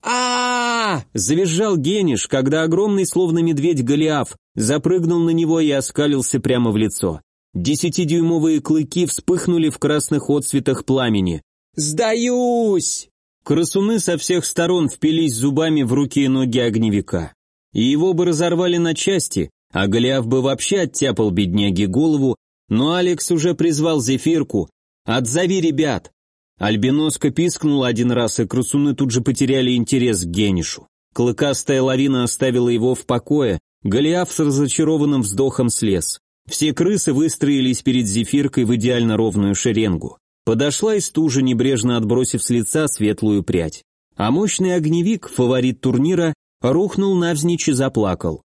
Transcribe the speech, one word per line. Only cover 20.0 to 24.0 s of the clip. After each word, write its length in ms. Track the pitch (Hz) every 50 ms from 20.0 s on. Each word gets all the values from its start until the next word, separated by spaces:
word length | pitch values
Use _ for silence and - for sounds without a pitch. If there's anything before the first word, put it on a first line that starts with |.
| 117 127 135 135 123
бы 160 | 113 127 131 127
вообще 380 | 135 135 - - - 196 202
оттяпал 500 | 180 139 - - 143 135 117 98 113 107
бедняге 560 | 90 87 101 92 85 104 101 101 95 87 104
голову, 500 | 98 92 123 151 160 156 143 135 131 117 - _ _ _ _ _ _
но 260 | 101 110 131 151 170
Алекс 360 | 180 180 180 180 151 - -
уже 240 | 180 165 147 180 170
призвал 460 | - 165 170 156 143 151 165 160 151